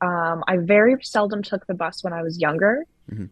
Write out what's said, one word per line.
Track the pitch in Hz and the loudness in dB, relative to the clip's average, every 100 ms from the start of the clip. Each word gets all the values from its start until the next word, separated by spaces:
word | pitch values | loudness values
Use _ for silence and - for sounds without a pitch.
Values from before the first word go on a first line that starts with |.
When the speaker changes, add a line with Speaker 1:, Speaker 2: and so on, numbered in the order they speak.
Speaker 1:
Um, | 180 170 165 165 - | -2 -2 -2 -2 0
I | 185 | 0
very | 170 208 226 262 | 4 6 6 4
seldom | - 214 208 208 | 0 -2 0 -2
took | 196 190 - | -6 -6 -6
the | |
bus | 180 165 - | -6 -6 -6
when | 185 | -8
I | 170 | -6
was | 165 175 | -6 -2
younger. | 151 160 202 262 330 _ - | -2 2 2 0 -4 _ -14
Speaker 2:
Mm-hmm. | 110 92 | -10 -10